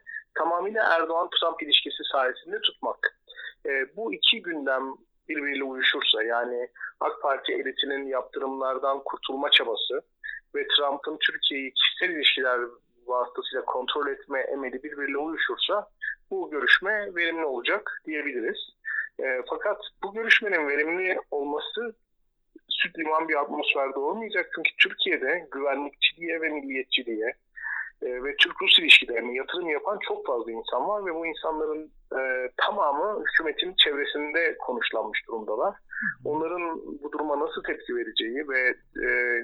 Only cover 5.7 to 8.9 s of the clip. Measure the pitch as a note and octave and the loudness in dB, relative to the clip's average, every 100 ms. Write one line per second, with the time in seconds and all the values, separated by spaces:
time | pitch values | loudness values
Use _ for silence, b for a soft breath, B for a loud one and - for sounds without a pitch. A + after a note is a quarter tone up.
5.7 | B2+ - A2+ - A2 A2+ A#2 A#2+ A#2+ B2 | 2 2 4 4 4 4 2 0 -2 -6
6.7 | B B B D3 - C#3+ C3+ - - C3+ | B B B -4 0 0 0 0 -2 -2
7.7 | - C#3 C#3 C3+ B2+ - C3 C3+ C3+ C3 | -2 -2 -2 -2 -2 -2 -4 -4 -2 -2
8.7 | C3 C3+ | 0 0